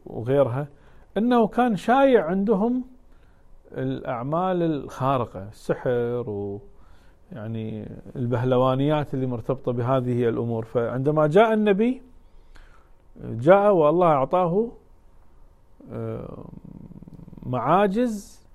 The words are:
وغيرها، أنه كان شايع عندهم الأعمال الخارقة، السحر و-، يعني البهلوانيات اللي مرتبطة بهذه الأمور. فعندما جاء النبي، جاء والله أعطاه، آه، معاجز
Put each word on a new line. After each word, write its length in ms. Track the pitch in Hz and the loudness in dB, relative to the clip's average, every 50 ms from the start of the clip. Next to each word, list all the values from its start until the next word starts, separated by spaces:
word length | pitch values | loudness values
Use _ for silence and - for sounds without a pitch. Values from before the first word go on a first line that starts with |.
| - | -18
وغيرها، 600 | - - 117 110 120 135 143 135 120 120 135 147 143 - - - - - - - - - | -14 -12 -8 -4 0 2 2 2 2 0 -4 -6 -8 -12 -20 -20 -20 -20 -20 -20 -8 -4
أنه 300 | 196 220 247 247 233 220 | -2 0 2 4 4 2
كان 300 | 190 - 233 247 247 208 | 2 2 0 0 2 0
شايع 500 | 165 - - 240 269 277 269 254 214 160 | -2 0 2 4 4 6 6 6 4 4
عندهم 580 | 156 185 196 202 214 220 185 214 240 247 254 247 - - - - - - - - - - - - - - - - - - | 2 0 0 2 2 2 2 2 0 0 -2 -4 -8 -14 -20 -20 -20 -20 -20 -20 -20 -20 -20 -20 -20 -20 -20 -20 -14 -10
الأعمال 920 | 135 131 131 131 127 - 139 131 117 123 139 156 170 185 185 185 175 170 | -6 -6 -4 -6 -6 -6 -8 -8 -6 -6 -4 -2 -2 -2 -2 0 0 0
الخارقة، 840 | 165 156 139 - - - - 131 135 139 127 113 - - 92 98 98 | 0 -2 -4 -6 -8 -8 -4 -2 0 0 0 -2 -4 -6 -12 -14 -14
السحر 840 | - - - - 156 - - 135 123 120 120 120 120 123 120 110 | -16 -12 -6 -4 -4 -2 -2 -2 0 0 0 -2 -4 -4 -4 -6
و-، 300 | 104 101 101 101 98 104 - - - - - - - - - - - _ - - 180 | -6 -6 -6 -6 -8 -10 -12 -16 -20 -20 -20 -20 -20 -20 -20 -20 -20 _ -20 -18 -16
يعني 600 | 123 104 113 113 113 110 110 110 107 107 - 110 - - - - | -12 -10 -8 -8 -8 -8 -8 -8 -10 -12 -12 -14 -16 -18 -14 -8
البهلوانيات 1000 | 139 123 120 123 117 123 131 127 123 127 131 131 131 139 147 151 151 143 - - | -6 -4 -2 -2 0 0 2 2 4 4 2 2 2 2 2 0 0 -2 -4 -4
اللي 120 | 131 131 | -4 -4
مرتبطة 460 | 127 123 117 117 - 131 127 - 135 123 | -4 -6 -6 -4 -6 -6 -4 -4 -4 -4
بهذه 560 | 123 117 123 135 131 123 123 123 120 120 117 | -2 0 0 0 0 0 0 0 0 0 0
الأمور. 360 | 113 117 117 117 117 113 113 | 0 0 -2 -2 -4 -4 -6
فعندما 640 | - - 123 117 113 117 131 131 147 151 156 151 | -2 -2 -2 -2 0 -2 -2 0 0 2 2 2
جاء 260 | 151 151 202 226 220 220 | 4 6 6 6 6 4
النبي، 500 | 214 214 208 196 190 226 247 262 - - - - - - - - - - - - - - - - - - - - - _ - - - 113 | 2 2 2 2 2 2 0 -2 -4 -10 -18 -20 -20 -20 -20 -20 -20 -20 -20 -20 -20 -20 -20 -20 -20 -20 -20 -20 -20 _ -20 -20 -16 -12
جاء 500 | 120 113 113 123 160 190 202 202 208 202 | -10 -8 0 6 6 6 8 8 6 6
والله 320 | 170 151 147 160 180 180 | 6 4 4 4 4 4
أعطاه، 640 | 165 151 135 135 - 180 180 185 165 170 202 233 240 - - - _ - - - - - - - - - - - - - - _ _ - - 294 - 123 | 4 4 2 2 0 0 0 0 2 0 0 -2 -2 -6 -14 -20 _ -20 -20 -20 -20 -20 -20 -20 -20 -20 -20 -20 -20 -20 -20 _ _ -20 -20 -18 -12 -10
آه، 520 | 117 113 113 110 - 123 - - - - - - - - - - - - - - - - - - - - - - - - | -8 -8 -8 -8 -10 -10 -12 -14 -16 -16 -16 -18 -18 -18 -18 -18 -18 -18 -18 -18 -18 -18 -18 -18 -20 -20 -20 -18 -14 -8
معاجز 1040 | - 123 123 117 139 165 190 208 202 190 233 254 240 214 202 - - - - - - - | -6 -6 -2 0 2 4 4 4 2 2 0 0 0 -2 -6 -8 -14 -20 -20 -20 -20 -20